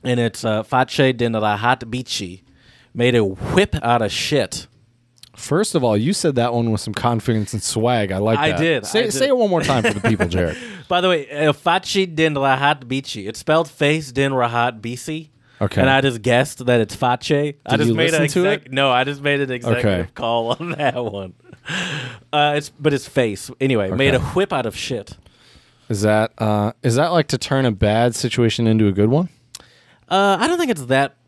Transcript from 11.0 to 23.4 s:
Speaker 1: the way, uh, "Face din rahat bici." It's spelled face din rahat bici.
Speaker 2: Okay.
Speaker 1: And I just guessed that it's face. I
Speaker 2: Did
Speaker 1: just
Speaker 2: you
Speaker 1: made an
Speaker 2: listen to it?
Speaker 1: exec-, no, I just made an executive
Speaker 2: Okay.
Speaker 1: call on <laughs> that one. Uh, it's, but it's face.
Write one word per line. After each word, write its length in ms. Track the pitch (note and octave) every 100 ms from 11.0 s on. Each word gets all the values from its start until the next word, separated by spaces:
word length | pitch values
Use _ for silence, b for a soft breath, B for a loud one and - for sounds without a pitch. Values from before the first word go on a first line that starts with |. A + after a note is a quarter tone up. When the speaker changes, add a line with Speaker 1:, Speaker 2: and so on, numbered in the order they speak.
Speaker 1:
the 80 | F#3
way, 200 | F3 B2 D3 D#3
uh, 60 |
"Face 400 | C#3+ - F3+ - G3 F#3
din 260 | D#3 D#3+ C#3+
rahat 520 | C3+ C3 C#3+ D3 B2
bici." 400 | C3 C3+ A2 G2
It's 120 | -
spelled 300 | - D#3 E3
face 420 | - D3 D#3 C#3
din 200 | B2 C#3
rahat 500 | C3+ A#2+ A#2 B2 A2+
bici. 480 | A#2 A#2+ - D#3 D#3 _ b b
Speaker 2:
Okay. 220 | G2+ -
Speaker 1:
And 80 | C3
I 120 | C3+
just 200 | C3+ A#2
guessed 440 | A#2+ A#2+ - - B2
that 120 | A#2+
it's 120 | G#2+ -
face. 280 | B2 B2 -
I 400 | D3 D3 C#3+ -
Speaker 2:
Did 60 | C#3
Speaker 1:
just 100 | A2+
Speaker 2:
you 60 | A2+
Speaker 1:
made 180 | E3
an 80 | D#3
Speaker 2:
listen 220 | D3 F3+
to 60 | F3+
it? 40 |
Speaker 1:
exec-, 180 | G#3 B2+
no, 200 | C3 C#3
I 120 | B2+
just 180 | C3 C#3+
made 200 | C#3+ C#3+
an 80 | C#3
executive 340 | B2 A#2+ A#2+ A2+ F#2
Speaker 2:
Okay. 60 | F2
Speaker 1:
call 420 | - A#2 A#2 A#2 B2
on 120 | E3+
<laughs> 60 | D3
that 260 | C#3+ B2+
one. 300 | A#2 G2+ F#2+ - - - B F3+ F3+ D3 B2 B _
Uh, 220 | D3 D3 D3
it's, 120 | D3
but 240 | _ D3
it's 140 | C#3+ -
face. 420 | - A#2 G2